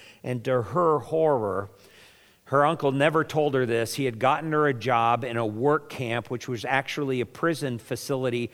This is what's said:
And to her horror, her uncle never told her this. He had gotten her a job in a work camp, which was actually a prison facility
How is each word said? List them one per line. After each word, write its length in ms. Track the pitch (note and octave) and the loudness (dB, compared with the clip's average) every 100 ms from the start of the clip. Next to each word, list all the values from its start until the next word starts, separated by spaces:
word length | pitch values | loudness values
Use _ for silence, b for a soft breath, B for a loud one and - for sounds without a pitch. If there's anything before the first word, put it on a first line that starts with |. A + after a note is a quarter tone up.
| B B | B B
And 180 | B2+ B2 | -8 -6
to 180 | C3 B2+ | 0 0
her 380 | A2 D3 E3+ D3 | 0 0 2 2
horror, 680 | - D#3+ D#3+ C3+ G#2 F#2+ G2+ B B B B B B B | 0 0 2 2 0 -2 -6 B B B B B B B
her 200 | - C#3 D3 | 0 4 4
uncle 260 | E3 C#3 | 4 0
never 320 | C3+ D3+ D#3 | 2 4 2
told 300 | D3+ D#3 D3+ | 0 0 0
her 120 | C3 B2 | 0 2
this. 280 | A2+ A2+ | 0 -2
He 100 | - | -2
had 160 | C3 A2+ | -4 0
gotten 320 | B2+ D3 D#3+ | 2 2 0
her 160 | D3+ D3 | 0 2
a 60 | |
job 500 | B2 A#2 A#2 A#2 A#2 | 0 0 2 4 2
in 120 | B2+ A#2 | 0 -2
a 80 | |
work 440 | A2+ G#2+ C#3 D3+ - | -2 0 2 2 -2
camp, 420 | - A#2+ A#2+ - | -8 -4 -4 -4
which 180 | B2 - | -8 -6
was 160 | A#2 | -6
actually 560 | G2+ C3+ - - C#3 B2+ | -2 -2 -2 -4 -2 -2
a 60 | A#2 | -4
prison 520 | - E3 D#3 C#3+ A#2 | -2 -2 0 -2 -6
facility 720 | - B2+ - C3+ B2+ A#2+ A#2 | -6 -8 -4 -2 -2 -2 -4